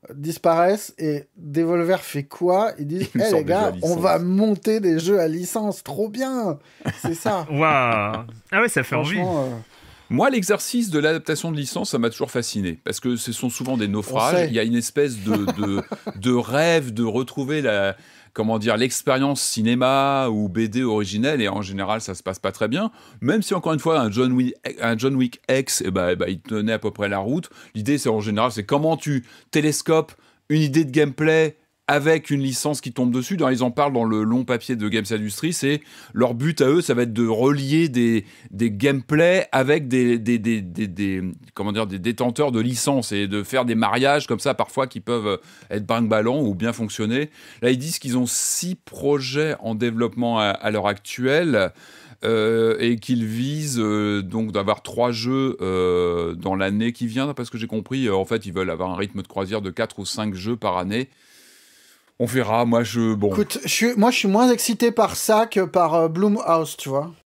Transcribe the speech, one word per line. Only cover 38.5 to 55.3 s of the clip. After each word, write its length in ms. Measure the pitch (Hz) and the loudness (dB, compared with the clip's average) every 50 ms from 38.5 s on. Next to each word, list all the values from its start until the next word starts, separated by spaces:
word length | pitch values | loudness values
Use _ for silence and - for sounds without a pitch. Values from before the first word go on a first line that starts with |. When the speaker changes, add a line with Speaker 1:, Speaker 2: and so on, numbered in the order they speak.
Speaker 2:
des 200 | - 95 117 117 | -4 -2 -2 -2
gameplays 760 | 104 98 131 139 139 135 123 _ 151 151 165 175 180 190 - - - | 0 2 2 2 2 2 0 _ 2 4 6 6 6 4 2 2 0
avec 340 | 131 131 131 147 170 147 127 | 0 4 4 2 2 2 0
des, 300 | 123 127 123 120 120 117 | 2 2 4 4 2 2
des, 200 | 110 110 120 117 | 2 0 0 0
des, 220 | 101 117 117 110 98 | 2 0 -2 -2 -2
des, 260 | 90 85 87 107 101 | -6 -6 -6 -6 -6
des, 340 | 85 92 101 98 95 92 92 92 87 - - - _ | -4 -2 -2 -2 -2 -2 -4 -6 -8 -10 -16 -20 _
comment 180 | - 101 104 104 | -6 -4 -2 -2
dire, 140 | 107 110 | -2 -2
des 120 | 98 95 98 | -2 -4 -4
détenteurs 500 | 87 113 120 - 127 123 117 - 147 143 | -4 -4 -2 0 -2 -2 0 0 0 0
de 100 | 123 113 | 2 0
licences 520 | 113 123 127 117 - - 139 135 117 - 107 | 0 0 -2 -2 0 0 0 0 0 -2 -2
et 160 | 101 101 98 | -2 -2 -2
de 140 | 101 104 101 | -2 -4 -4
faire 220 | - - 131 123 | 0 0 0 0
des 100 | 120 117 | 2 2
mariages 500 | 113 113 104 98 123 131 139 143 147 139 | 2 2 2 2 2 2 4 2 2 0
comme 140 | - 120 107 | -2 -4 -2
ça, 120 | - 139 127 | 0 -2 0
parfois, 320 | - 117 - - - 131 127 | 0 -2 -4 -2 -4 -4 -4
qui 120 | - 117 | -4 -12
peuvent 380 | - - 120 117 104 104 98 - - - - - - - | -6 -4 -4 -2 0 -2 -2 -2 -4 -14 -20 -20 -14 -8
être 160 | - 107 104 | -8 -6 -2
brinque-ballants 540 | - 113 117 117 107 110 107 107 117 127 151 147 | -2 0 0 2 2 4 4 4 2 2 0 0
ou 120 | 110 98 | 0 -2
bien 180 | 90 113 117 117 | -2 -2 -2 -2
fonctionner. 580 | 113 113 104 - - 113 107 117 131 151 151 _ - - - - - - | -4 -6 -8 -4 -4 -2 -2 0 -2 -2 -4 _ -20 -20 -20 -12 -2 0
Là, 80 | 123 | 2
ils 80 | 131 123 | 2 2
disent 200 | 131 160 165 - | 0 -6 -8 -8
qu'ils 200 | - 135 120 127 | -6 -2 -2 0
ont 80 | 127 | 0
six 480 | 120 - - - - - - - 175 185 | 0 -2 -4 -2 -2 -4 -4 -4 -6 -8
projets 800 | - _ - - - 139 139 147 143 131 127 131 143 156 156 143 - | -10 _ -20 -14 -4 0 0 0 0 -2 -4 -2 -2 -2 -2 -4 -6
en 140 | - 110 113 | -6 -6 -4
développement 640 | 107 120 120 113 113 120 113 104 120 123 117 117 110 | -2 -2 -2 0 0 -2 -2 0 -2 -2 0 2 2
à, 40 | 107 | 2
à 240 | 101 98 - - 110 | 2 0 0 -2 -2
l'heure 180 | 107 104 95 104 | -2 0 0 0
actuelle, 840 | 104 104 _ - - - 123 131 139 156 175 165 131 104 95 85 - - - - - - - - - _ - | -2 -2 _ -14 -8 -2 0 2 2 2 2 2 2 2 2 2 -2 -8 -20 -20 -20 -20 -20 -20 -20 _ -2
euh, 520 | 110 113 110 107 110 113 113 113 113 113 - | 0 2 2 2 2 2 2 2 2 2 2
et 160 | 117 117 120 | 2 0 0
qu'ils 300 | 113 - - 131 120 113 | -2 -2 -2 0 0 0
visent, 520 | 110 110 117 127 139 147 156 151 147 131 117 | -2 -2 -4 -4 -4 -4 -4 -4 -4 -2 0
euh, 440 | 110 107 104 104 104 104 104 101 98 | 0 0 0 0 0 0 0 -2 -4
donc 280 | 92 98 113 113 107 | -4 -4 -4 -4 -2
d'avoir 320 | 90 101 98 98 104 - _ | -2 -2 0 0 0 -2 _
trois 300 | - - 117 120 123 120 | -10 -2 -2 0 0 0
jeux, 440 | 110 110 123 | -2 -2 -2